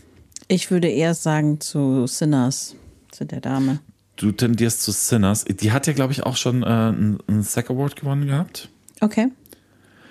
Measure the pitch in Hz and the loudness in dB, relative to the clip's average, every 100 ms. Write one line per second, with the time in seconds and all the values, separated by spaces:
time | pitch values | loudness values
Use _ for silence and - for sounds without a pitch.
0 | - - _ - - 185 - 180 165 117 | -16 -20 _ -20 -2 -2 2 0 2 2
1 | 165 165 160 156 151 147 - 151 139 131 | 0 0 0 2 2 0 -4 -2 0 2
2 | 120 - 151 139 123 - - - - - | 0 0 2 2 2 -2 -10 -16 -20 -20
3 | _ - 151 131 131 135 135 131 - _ | _ -14 -10 -8 -4 -2 0 -2 -8 _
4 | _ - 104 - 120 113 117 - - - | _ -2 -2 2 0 2 0 0 -4 -2
5 | - 117 98 101 - 95 107 135 160 139 | 0 4 4 2 -2 0 2 2 0 0
6 | 131 139 - 120 127 123 117 113 113 101 | 0 0 -2 -2 0 0 2 2 2 2
7 | 107 101 - 107 101 - - 127 143 - | 0 0 0 0 0 -4 -2 -2 -4 -4
8 | 139 139 139 139 180 - - _ - - | -4 -2 0 -2 -4 -10 -18 _ -20 -2
9 | 214 214 254 - _ - _ _ _ _ | 0 2 0 -4 _ -20 _ _ _ _
10 | - | -20